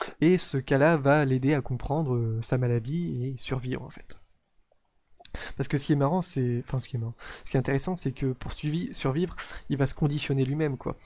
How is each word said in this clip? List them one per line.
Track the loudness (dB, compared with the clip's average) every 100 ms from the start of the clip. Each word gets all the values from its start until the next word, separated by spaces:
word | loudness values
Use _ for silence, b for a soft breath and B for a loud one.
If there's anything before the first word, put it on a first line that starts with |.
| B B
Et | 4 4
ce | 2 -2
cas-là | 2 4 6 6
va | 6 6
l'aider | 6 4 4
à | 2
comprendre, | 2 -4 0 0 2
euh, | 0 0 -2
sa | 0 0
maladie | 2 0 0 -4 -2 -4
et | -4 -6
survivre, | -4 -4 -2 -6
en | -8
fait. | -14 -16 -16 -18 _ _ _ _ _ _ _ _ -20 -14 B B -6
Parce | -2
que | -2
ce | 2
qui |
est | 2
marrant, | 4 2
c'est, | -2 -2 0 0 -2
enfin, | -6
ce | -4
qui | -6
est |
marrant, | -6 -8 B B
ce | -2
qui | -2
est |
intéressant, | 2 0 0 -4
c'est | -4
que | -2 -2
pour | -2 -8
suivi-, | -6 -4 -4 -4
survivre, | -4 -2 0 -2 -4 B B -6
il | 0
va | 0
se |
conditionner | 2 0 0 -2 0
lui-même, | 0 0 -2 -2
quoi. | -6 -8